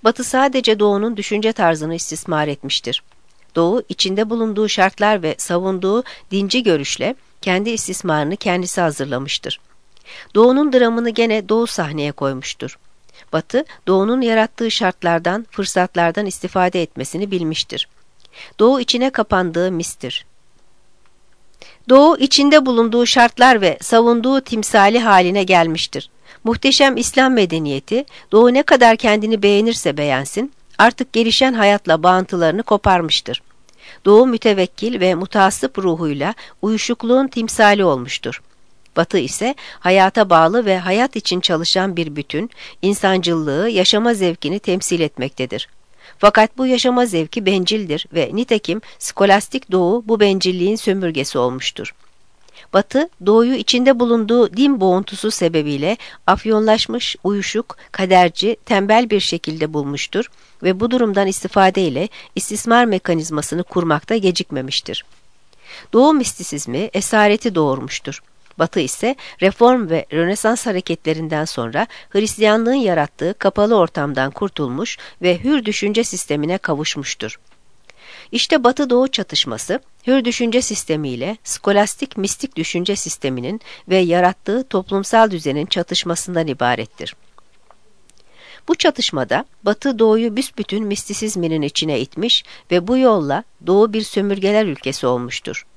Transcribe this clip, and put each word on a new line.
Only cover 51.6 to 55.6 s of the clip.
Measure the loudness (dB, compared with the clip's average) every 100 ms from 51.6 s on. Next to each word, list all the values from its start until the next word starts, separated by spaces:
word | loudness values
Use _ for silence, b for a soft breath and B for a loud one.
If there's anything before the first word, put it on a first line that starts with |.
| -8 -8 -14 -16 -20 _ -20 _ b b b
Batı, | 0 0 -2 -2 _ 2
Doğu'yu | 4 4
içinde | 0 -2 2 2 2
bulunduğu | 2 2 2 2 2 2
din | 2 4
boğuntusu | 2 2 -2 -6 -6
sebebiyle | -2 -2 0